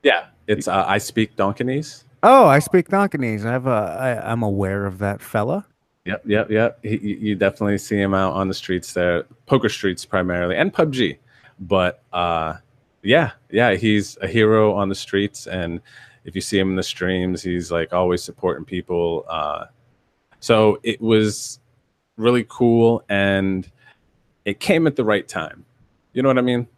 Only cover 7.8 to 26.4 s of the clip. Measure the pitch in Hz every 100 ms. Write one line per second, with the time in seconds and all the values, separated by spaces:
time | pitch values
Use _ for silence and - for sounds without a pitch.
7.8 | - 104 98 98 95 87 95 95 - 90
8.8 | - - 87 87 - - - 135 113 -
9.8 | 98 90 - 95 90 87 87 90 180 -
10.8 | 160 131 101 69 _ _ - _ 92 98
11.8 | 90 - _ 90 87 85 80 80 _ _
12.8 | _ _ 98 143 139 - _ 101 120 95
13.8 | 110 104 101 - 95 117 107 110 107 101
14.8 | 98 98 - 98 101 - - 92 85 85
15.8 | _ - - _ - 92 - 101 95 92
16.8 | 92 - 92 92 92 90 92 87 85 85
17.8 | 80 90 90 90 - - 90 76 80 92
18.8 | - 87 85 82 - 82 76 73 - _
19.8 | _ _ _ _ _ _ - 113 110 98
20.8 | - 101 113 110 107 104 - - _ _
21.8 | _ _ _ - 113 123 113 - 120 117
22.8 | 117 117 - 101 98 98 98 95 90 _
23.8 | - _ _ _ _ _ - 101 - 170
24.8 | 160 139 110 104 - 90 76 69 - _
25.8 | _ _ _ 127 135 127